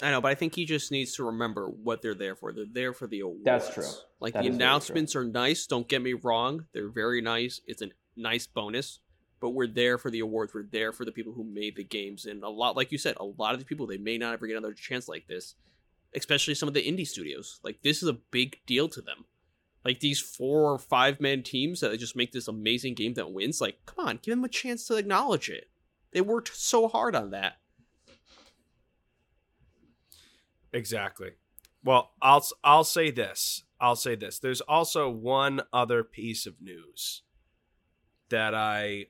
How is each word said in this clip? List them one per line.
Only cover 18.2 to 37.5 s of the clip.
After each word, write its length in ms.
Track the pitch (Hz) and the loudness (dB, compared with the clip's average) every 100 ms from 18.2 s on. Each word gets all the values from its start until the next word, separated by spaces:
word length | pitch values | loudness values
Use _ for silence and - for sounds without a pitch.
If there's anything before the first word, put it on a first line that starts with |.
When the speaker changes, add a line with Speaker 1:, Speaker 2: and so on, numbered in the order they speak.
| - 123 127 - - | -2 -2 -2 -4 -2
Speaker 1:
deal 200 | 127 160 | 0 0
to 120 | - | -4
them. 240 | - - - _ _ _ _ _ | -14 -16 -18 _ _ _ _ _
Like, 160 | 127 127 | -4 0
these 200 | 143 139 | 0 0
four 500 | - - 127 151 147 | -4 -4 2 4 4
or 60 | 135 | 2
five-man 640 | - 127 135 139 139 135 | 2 4 4 4 0 0
teams 380 | - 127 147 - | -2 -2 -2 0
that 180 | 117 113 | -2 -2
just 160 | 117 127 | -4 -2
make 180 | 123 | -2
this 140 | 127 117 | -4 -8
amazing 460 | 110 107 120 131 | -4 0 0 -2
game 220 | 113 110 120 | -2 -4 -4
that 160 | 85 | -6
wins, 280 | 95 117 160 | -4 -2 0
like, 200 | 120 - - | -2 -4 -14
come 180 | - 320 | -6 -4
on, 120 | 113 | -4
give 140 | - 240 | -2 -2
them 80 | |
a 40 | 254 | -2
chance 380 | - 254 240 - | -4 -4 -6 -2
to 100 | 220 | 0
acknowledge 520 | 202 190 269 175 - | 2 2 4 0 -2
it. 220 | 82 - _ _ _ _ | -10 -14 _ _ _ _
They 100 | 180 | 0
worked 340 | 202 233 233 - | 2 2 -2 -6
so 320 | - 240 220 | 2 4 4
hard 280 | 226 240 156 | 2 2 0
on 160 | 101 | -2
that. 240 | 98 95 - _ _ _ _ _ - _ - - _ _ _ _ _ _ _ _ _ _ _ _ _ _ _ _ - - _ _ _ _ | -4 -4 -6 _ _ _ _ _ -20 _ -20 -20 _ _ _ _ _ _ _ _ _ _ _ _ _ _ _ _ -20 -20 _ _ _ _
Speaker 3:
Exactly. 580 | 120 110 110 98 - 92 - _ _ - _ | -6 -4 -4 -4 -8 -16 -16 _ _ -20 _
Well, 280 | 131 123 - - | 6 6 6 4
I'll 160 | 131 143 | 8 8
s-, 160 | - - | 8 4
I'll 200 | 147 156 | 8 10
say 280 | 156 170 160 | 8 4 2
this. 520 | 120 98 92 - - - - | 0 -2 -2 -4 -4 -8 2
I'll 160 | 123 120 | 2 4
say 200 | 131 110 | 0 -4
this. 240 | 98 - | -6 -6
There's 220 | 131 123 | -4 -2
also 480 | 143 160 165 165 139 | 2 2 4 2 0
one 520 | 110 120 135 139 135 - | 0 2 4 4 0 0
other 300 | 123 120 120 | 2 4 2
piece 420 | 110 - 113 110 101 | 0 -6 -6 -6 -8
of 160 | 82 | -12
news 600 | 95 87 73 - - - _ _ _ | -18 -18 -16 -10 -8 -10 _ _ _